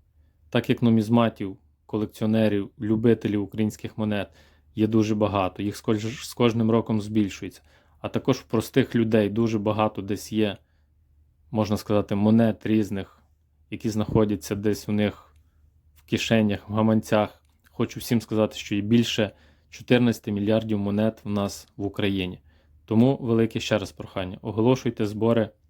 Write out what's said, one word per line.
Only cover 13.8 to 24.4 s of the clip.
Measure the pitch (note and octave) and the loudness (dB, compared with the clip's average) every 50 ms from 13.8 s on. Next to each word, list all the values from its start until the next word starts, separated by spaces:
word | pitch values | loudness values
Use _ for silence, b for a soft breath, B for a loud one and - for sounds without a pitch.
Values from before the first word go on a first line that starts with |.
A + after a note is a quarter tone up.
| - A2+ | -6 -4
знаходяться | G#2 G#2+ G#2 - - A2+ A2 G#2 G#2 G2 - - G#2+ | -2 -2 -2 0 2 2 4 2 0 -2 -4 -6 -6
десь | G2+ G2+ G#2+ G2+ - - - | -2 -2 -2 -2 -2 -2 -2
у | |
них | G#2 G#2 G#2 G2+ - - - _ _ _ _ _ _ _ _ _ _ _ _ _ _ | -2 0 0 0 -2 -4 -12 _ _ _ _ _ _ _ _ _ _ _ _ _ _
в | _ _ - | _ _ -6
кишенях, | - A2 - - A#2 A2 G#2+ G#2 G2+ F#2+ - - | -4 -4 0 2 2 2 2 2 -2 -4 -8 -6
в | G#2 | -2
гаманцях. | A2 A2 A2 A2 A2 G#2+ - - G#2+ G#2 G2 - _ _ _ _ _ _ _ | 0 2 2 2 2 0 2 2 2 2 0 -4 _ _ _ _ _ _ _
Хочу | _ - A#2+ - - A#2+ | _ -6 -6 -6 -6 -8
всім | - - B2+ A2+ | -4 0 0 0
сказати, | - - A2 A2 G#2+ G#2 - | 0 0 0 0 0 0 -2
що | - - - G#2+ | -6 -8 -6 -4
є | G2+ | -4
більше | G2+ G#2 A#2 A#2+ A#2 - - - G#2+ G2 b b b b b b b b | 0 2 4 4 4 2 0 -2 -2 -2 b b b b b b b b
чотирнадцяти | - - - - B2+ B2 B2 A#2+ A2+ - - - | -20 -14 -2 2 2 4 4 4 0 0 -4 -6
мільярдів | G#2 G2+ G2+ G2+ A2 A2 A2 A2 G#2+ G2+ | -4 -2 0 0 0 0 0 0 -2 -2
монет | G2+ G2+ G2+ G#2 G#2+ A2+ A2 - - | -2 0 0 0 0 0 -2 -4 -6
в | G#2 | -6
нас | G2+ G2+ G2+ G2 - - - - _ - | -4 -2 -2 -4 -6 -10 -16 -18 _ -8
в | G2+ | -6
Україні. | G2+ G2 - G#2 G2+ G2 F#2+ F#2 F2+ F2+ - _ _ _ _ _ _ _ _ _ | -6 -4 -4 -2 -2 -2 -2 -4 -6 -8 -12 _ _ _ _ _ _ _ _ _
Тому | - G#2+ A2 A#2+ C3 C#3 - | 0 2 4 4 4 2 0
велике | - A#2 A#2 A2+ A2+ A2 - A#2 | -2 0 2 2 2 0 -2 -4
ще | - - A2+ G#2 | -4 -2 -2 -2
раз | G2 F2+ | -2 -4
прохання. | - - G#2 - - G2+ F#2+ F2+ F#2+ - | -10 -14 -18 -12 -10 -8 -8 -8 -10 -10